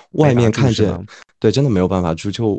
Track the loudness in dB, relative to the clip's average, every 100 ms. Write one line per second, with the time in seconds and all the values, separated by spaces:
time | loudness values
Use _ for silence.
0 | -8 0 2 2 2 2 0 2 -2 -2
1 | -10 -18 -20 _ 0 0 0 2 0 0
2 | -2 -4 -6 -4 -2